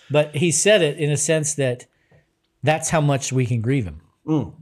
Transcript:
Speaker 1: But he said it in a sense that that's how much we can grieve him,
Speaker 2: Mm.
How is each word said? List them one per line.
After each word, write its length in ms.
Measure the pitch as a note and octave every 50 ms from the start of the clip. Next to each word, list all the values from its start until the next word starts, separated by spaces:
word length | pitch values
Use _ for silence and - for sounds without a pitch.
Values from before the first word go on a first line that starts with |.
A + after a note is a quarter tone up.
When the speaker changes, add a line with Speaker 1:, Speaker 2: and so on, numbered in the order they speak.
| _ -
Speaker 1:
But 240 | C3+ D3+ D3 D3+ -
he 160 | C#3 F3+ E3+
said 300 | - - - G3+ G#3+ G3
it 160 | E3 D3 C#3+ -
in 120 | D3+ D3
a 60 | D3 C#3
sense 380 | - - D#3+ D#3 D3+ D3+ -
that 300 | - C3+ B2+ B2 B2 - _ _ _ _ _ _ _ _ _ _ _ _ _ _ _ -
that's 260 | D3 D#3 D#3+ D#3 -
how 100 | F3 D#3+
much 320 | D3 D3 C#3 B2+ - -
we 140 | B2+ C3 B2+
can 160 | G#2+ B2 A2+
grieve 240 | G#2+ A#2+ C#3 C#3 G#2+
him, 160 | E2+ D2 D2+ - _ _ _ - D3
Speaker 2:
Mm. 260 | D#3 D3 A2 D#2+ - -